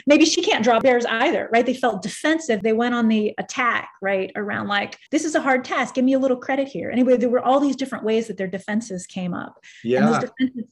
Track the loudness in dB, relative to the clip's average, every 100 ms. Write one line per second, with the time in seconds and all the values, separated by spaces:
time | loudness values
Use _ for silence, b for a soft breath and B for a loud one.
0 | 4 6 4 2 0 2 2 4 4 2
1 | 0 0 0 0 0 0 2 0 -2 -2
2 | -6 -4 -2 0 0 -2 0 0 0 2
3 | 2 2 0 -4 -8 -4 -2 -2 -6 -8
4 | -2 -2 -4 -6 -6 -4 -2 -2 -4 -10
5 | b -2 0 -2 0 0 0 -4 -2 0
6 | 2 2 2 -2 -2 -4 -4 -6 -4 2
7 | 4 4 4 2 2 2 2 -2 -6 -4
8 | -2 -2 -2 -6 -6 -8 -4 -4 -4 -10
9 | -10 -8 -6 -6 -10 -16 -20 B 0 2
10 | 4 2 -2 -2 -4 -4 -10